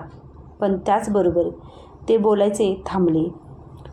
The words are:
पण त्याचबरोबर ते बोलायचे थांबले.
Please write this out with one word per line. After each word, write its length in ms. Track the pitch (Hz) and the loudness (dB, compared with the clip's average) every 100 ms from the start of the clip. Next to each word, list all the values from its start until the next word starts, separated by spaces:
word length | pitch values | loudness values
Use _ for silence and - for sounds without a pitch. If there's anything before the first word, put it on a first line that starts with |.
| - - - - - - | -8 -18 -20 -20 -20 -4
पण 160 | 202 185 | -2 -2
त्याचबरोबर 720 | 208 208 220 202 175 170 170 - - - - - - | 0 0 2 2 2 2 -2 -6 -16 -20 -20 -10 0
ते 80 | 226 | 2
बोलायचे 680 | 214 208 202 202 202 190 - | 4 2 2 2 0 -2 -4
थांबले. 420 | 190 175 160 170 - - - - - - | 0 2 2 -2 -6 -18 -20 -20 -20 -20